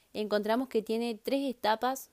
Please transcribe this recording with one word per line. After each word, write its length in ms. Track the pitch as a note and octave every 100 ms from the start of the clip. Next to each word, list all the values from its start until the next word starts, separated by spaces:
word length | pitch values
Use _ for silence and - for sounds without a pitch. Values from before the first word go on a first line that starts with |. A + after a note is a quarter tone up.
| _
encontramos 540 | G3+ G#3+ G#3 G#3 A#3 C4
que 160 | A3+
tiene 320 | - A3+ A#3+
tres 340 | G#3+ - C#4 C#4
etapas 640 | - G#3 A3 B3 C4+ -